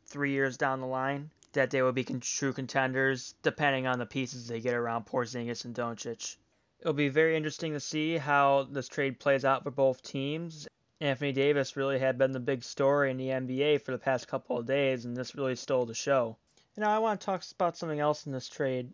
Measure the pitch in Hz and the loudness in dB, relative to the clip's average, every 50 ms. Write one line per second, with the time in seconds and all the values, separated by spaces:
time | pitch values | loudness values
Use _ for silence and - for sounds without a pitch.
0 | _ - - 143 143 139 139 135 135 131 123 - 147 135 131 131 131 127 131 131 | _ -12 -6 -4 -2 0 2 2 2 0 0 0 -2 -2 -2 -2 -4 -4 -2 -2
1 | 131 139 139 143 147 156 _ _ _ _ - 143 131 123 143 131 127 127 120 131 | -2 -2 -2 -4 -6 -12 _ _ _ _ 2 2 2 4 4 4 4 4 2 0
2 | 123 - - 123 - - - - 143 135 120 139 131 120 - 139 131 131 127 135 | -2 -2 -4 -6 -4 -4 -4 -2 -2 -2 -2 -2 -4 -2 0 0 2 2 2 2
3 | 135 135 135 127 - - - _ - 156 - - 147 143 135 131 131 131 127 123 | 2 2 2 0 -4 -12 -8 _ -2 -2 0 2 2 2 2 2 2 0 0 0
4 | 120 - - 135 127 120 135 123 117 120 117 113 113 123 120 120 120 117 117 117 | -2 -4 -4 -4 -4 -4 -6 -10 -8 -8 -6 -4 -2 0 0 0 0 -2 -2 -4
5 | 104 - - 127 120 113 123 120 117 120 117 - - 120 113 123 120 117 113 - | -4 -4 -2 -2 -2 -2 -4 -6 -4 -4 -6 -6 -8 -8 -6 -4 -4 -4 -6 -8
6 | - 123 113 - - - - _ _ _ _ _ _ _ _ - - 170 143 143 | -8 -8 -8 -8 -10 -12 -12 _ _ _ _ _ _ _ _ -6 -2 -2 0 2
7 | 147 139 131 156 160 160 160 156 151 156 - - 170 160 151 143 - - 156 156 | 2 2 4 4 4 4 4 2 -2 -4 -6 -4 -4 -4 -4 -4 -6 -4 -4 -2
8 | 151 160 165 160 135 147 143 143 139 139 139 139 135 123 139 135 123 - - 151 | -2 0 -2 -2 0 2 4 6 6 6 6 4 2 0 -4 -6 -6 -6 -2 -2
9 | 139 135 123 - - 143 139 131 135 135 135 127 - 143 127 143 135 131 127 - | -2 -2 -2 0 2 2 2 4 4 2 2 2 0 -4 0 2 4 4 2 0
10 | - - - 139 135 143 151 160 175 165 160 151 147 - _ _ _ _ _ - | -6 -8 -6 -4 -4 -4 -4 -6 -6 -8 -12 -14 -16 -18 _ _ _ _ _ -4
11 | 156 139 131 123 147 139 127 135 139 147 147 143 131 - - 139 135 139 139 127 | -2 -2 -2 0 -2 -2 2 2 4 4 4 2 0 -2 -2 -2 0 0 0 2
12 | 135 131 127 123 135 135 131 127 123 135 135 123 - - - - 139 139 143 143 | 2 2 2 4 2 2 2 -2 -2 -2 -2 -2 -4 -6 -2 2 2 4 4 4
13 | 139 135 127 131 131 131 131 131 131 127 127 131 143 151 151 139 - - 127 117 | 2 2 0 -2 -2 -2 -2 -2 -2 -2 0 2 2 4 2 2 0 -2 -6 -2
14 | - 139 131 120 - - - 127 - - 247 123 117 131 135 143 139 135 131 123 | 0 0 0 0 -2 -4 -6 -6 -4 -4 -4 -4 -2 0 2 2 4 2 2 0
15 | 117 120 120 127 123 - - 143 135 131 127 120 - - 135 127 123 117 113 - | -2 -6 -6 -6 -8 -8 -6 -4 -2 -2 -2 -2 -2 0 2 2 0 0 -4 -4
16 | - 139 139 131 117 113 107 _ _ _ _ _ _ _ - 208 214 214 214 220 | 0 2 2 2 2 0 -4 _ _ _ _ _ _ _ -6 -2 0 2 2 2
17 | 226 220 208 - - 208 190 180 - - - - 180 170 - - 175 165 151 147 | 2 0 0 -2 -2 -4 -4 -4 -6 -6 -2 0 0 0 0 -2 -4 -4 0 2
18 | 147 151 147 - - 147 135 127 - - - - 143 131 127 127 123 131 | 2 2 2 0 -2 -6 -6 -6 -8 -8 -4 -2 0 0 0 -2 -4 -6